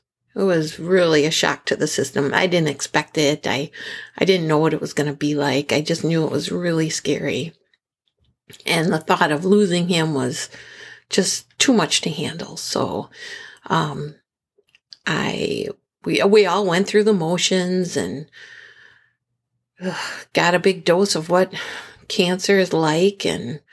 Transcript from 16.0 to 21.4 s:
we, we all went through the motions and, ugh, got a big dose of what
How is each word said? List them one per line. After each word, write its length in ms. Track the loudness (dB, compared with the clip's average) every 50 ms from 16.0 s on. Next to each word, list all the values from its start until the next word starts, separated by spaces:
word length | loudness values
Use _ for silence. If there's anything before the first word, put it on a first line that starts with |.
| -6
we, 180 | -2 0 2
we 240 | 4 6 6 6 6
all 180 | 4 2 0 0
went 220 | 2 2 2 0
through 200 | 2 2 2 4
the 80 | 4 2
motions 840 | 2 2 0 0 0 0 0 0 0 0 0 0 0 0 -2 -2 -4
and, 300 | -4 -4 -6 -8 -12 -14 -18 -20 -20 -20 -20 -20 -20 -20 -20 -20 -20 -20 _ _ _ _ _ _ _ _ _ _ _ _ _ _ _ _ _ -10
ugh, 460 | -8 -8 -6 -6 -8 -10 -12 -14 -14 -6 -2
got 200 | 0 2 4 4
a 60 | 4
big 260 | 4 2 2 2 2
dose 300 | 2 2 4 2 2 0
of 120 | -2 -2 0
what 280 | 2 2